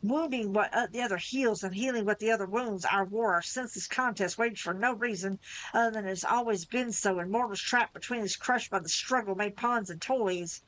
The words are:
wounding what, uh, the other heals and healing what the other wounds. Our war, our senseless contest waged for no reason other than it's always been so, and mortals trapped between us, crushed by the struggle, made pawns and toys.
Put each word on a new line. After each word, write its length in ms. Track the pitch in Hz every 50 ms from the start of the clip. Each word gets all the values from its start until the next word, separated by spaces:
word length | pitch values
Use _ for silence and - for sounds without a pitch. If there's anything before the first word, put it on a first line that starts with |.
wounding 500 | - 196 247 302 330 320 254 254 220 208
what, 220 | 190 214 202 - -
uh, 120 | 220 247 -
the 120 | 196 233
other 140 | 247 240 196 175
heals 440 | - - - 262 269 240 214 -
and 120 | - 190 185
healing 300 | 190 233 262 254 233 214
what 140 | 196 214 -
the 120 | 214 220
other 160 | 226 220 202
wounds. 380 | 185 190 233 254 233 208 185 170
Our 200 | - - 196 196
war, 300 | 190 202 220 233 220 185
our 80 | 170
senseless 440 | 226 - - 254 254 233 - 196 175
contest 520 | - - - 262 247 220 175 196 180 - -
waged 240 | 226 233 220 -
for 120 | - - 175
no 200 | 185 208 247 262
reason 440 | 214 226 240 220 180 175 196 196 196 - - - - - - -
other 160 | 226 233 233
than 160 | 220 220 202
it's 180 | 190 190 180 -
always 400 | - - 240 240 226 220 190 165
been 280 | - - 247 254 240
so, 260 | 208 - - 208 190 180
and 120 | 175 180
mortals 300 | 196 226 247 233 202 190
trapped 340 | - - - 247 233 - _
between 280 | - - - 247 240
us, 140 | 214 190 -
crushed 340 | - - - 247 247 226 -
by 80 | - 196
the 80 | 170 165
struggle, 460 | - - - - 254 254 226 202 196
made 220 | 185 208 208 202
pawns 340 | - - 240 247 233 214 185
and 100 | 175 160
toys. 600 | - - 262 262 226 196 180 180 175 170 - - _